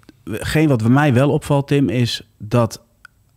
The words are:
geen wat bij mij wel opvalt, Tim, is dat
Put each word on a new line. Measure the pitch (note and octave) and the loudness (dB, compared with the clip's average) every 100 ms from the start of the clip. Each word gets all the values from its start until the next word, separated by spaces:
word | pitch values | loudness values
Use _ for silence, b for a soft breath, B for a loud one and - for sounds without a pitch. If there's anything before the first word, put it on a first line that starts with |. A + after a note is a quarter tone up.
| - - | -20 -20
geen | - G#2+ - D#3 D#3 | -12 -10 -4 0 2
wat | B2 | 2
bij | A2+ | 2
mij | C3+ D3 | 2 2
wel | A#2+ C#3+ | 2 2
opvalt, | C#3+ - C#3+ C3+ | 0 -2 -2 0
Tim, | C#3+ A#2+ | 0 0
is | B2 A#2 - - _ | 0 -2 -4 -12 _
dat | G#2 B2 A#2 - _ _ - _ _ | -4 0 0 -4 _ _ -20 _ _